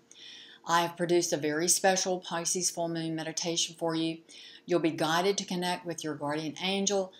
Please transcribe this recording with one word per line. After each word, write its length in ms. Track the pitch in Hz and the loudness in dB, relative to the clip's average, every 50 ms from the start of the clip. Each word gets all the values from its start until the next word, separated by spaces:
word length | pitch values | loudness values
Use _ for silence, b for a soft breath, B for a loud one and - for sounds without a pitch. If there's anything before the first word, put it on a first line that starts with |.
| _ _ B B B B B B B B B B B | _ _ B B B B B B B B B B B
I 160 | - 165 170 | 2 2 2
have 160 | 170 165 - - | 2 2 -2 -2
produced 360 | 175 165 175 175 170 - 175 | 0 4 4 4 4 2 0
a 40 | 147 | 0
very 300 | 143 151 147 156 170 180 | 0 0 0 0 2 2
special 520 | - - - 190 190 185 - 190 185 180 | 2 4 4 4 4 4 2 0 -2 -2
Pisces 520 | - - 180 170 170 - - 185 175 - | -4 -4 -4 -4 -2 -2 -2 0 0 -2
full 160 | - 175 170 165 | -2 -2 -2 -2
moon 280 | 165 165 160 160 160 | -2 -2 -2 -2 -4
meditation 600 | 160 156 160 160 - - 175 165 165 - - 165 - | -4 -4 -4 -4 -4 -2 -2 0 0 -2 -2 -4 -4
for 160 | 170 165 160 | -2 0 0
you. 260 | 160 165 165 160 - - B B B B B B B B | 0 0 0 -2 -6 -10 B B B B B B B B
You'll 140 | - 175 165 | 0 2 4
be 120 | 156 160 | 4 2
guided 460 | 143 143 165 156 160 175 180 202 196 196 | 2 2 2 2 4 4 4 4 2 0
to 60 | 190 | -2
connect 400 | - 190 175 180 180 180 180 - | -4 -2 -2 0 0 -2 -2 -4
with 180 | 175 165 - - | -8 -8 -6 -4
your 120 | 156 143 | -6 -4
guardian 400 | 139 147 143 151 156 160 151 - - | -4 -2 -2 -2 -2 -4 -6 -6 -4
angel 500 | 175 190 196 196 196 196 202 196 190 185 B B | -2 0 0 2 2 2 2 2 0 -2 B B